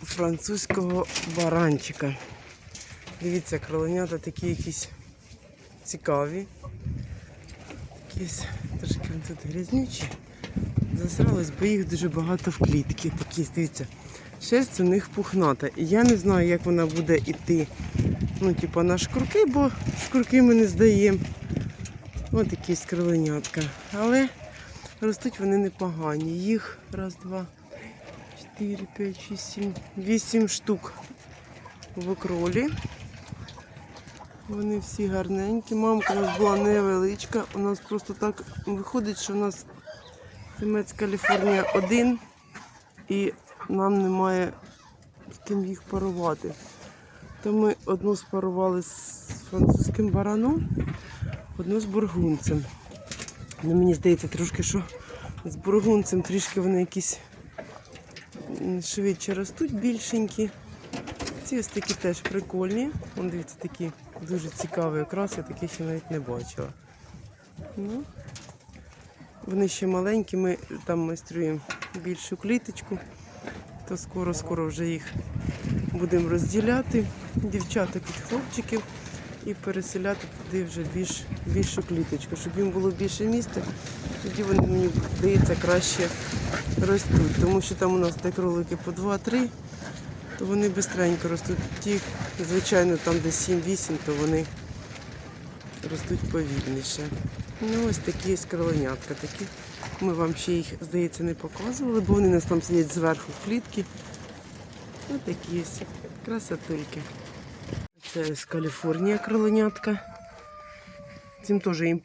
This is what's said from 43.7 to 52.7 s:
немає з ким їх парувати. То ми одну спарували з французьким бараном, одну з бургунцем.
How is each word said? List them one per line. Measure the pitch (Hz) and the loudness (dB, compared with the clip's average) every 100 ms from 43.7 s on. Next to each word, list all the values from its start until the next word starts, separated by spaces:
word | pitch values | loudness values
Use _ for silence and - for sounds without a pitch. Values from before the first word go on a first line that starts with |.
| 190 196 202 | 2 4 4
немає | 190 190 190 185 180 - - - - - - - - | 4 4 4 4 0 -4 -18 -20 -20 -20 -20 -20 -20
з | - - | -14 -2
ким | 202 | -2
їх | 190 185 | -2 -6
парувати. | - 190 190 175 170 156 175 151 - - - - - - - - | -4 -2 -2 0 0 0 -4 -8 -16 -18 -20 -20 -20 -20 -20 -6
То | 208 | 0
ми | 214 214 - | 4 4 2
одну | - 190 196 196 | 0 0 2 0
спарували | - 196 190 180 190 180 | -2 -2 0 2 2 2
з | 180 - - - - - - | -2 -8 -8 -10 -10 -12 -4
французьким | 185 - - - - 208 | 4 6 6 2 2 2
бараном, | 196 202 214 240 330 - - - - - - - - - - | 2 2 2 2 2 0 -2 -2 -6 -10 -8 -8 -8 -10 -8
одну | 175 214 | -2 0
з | |
бургунцем. | 214 202 214 170 165 147 - 151 127 | 0 0 0 2 2 2 2 0 -2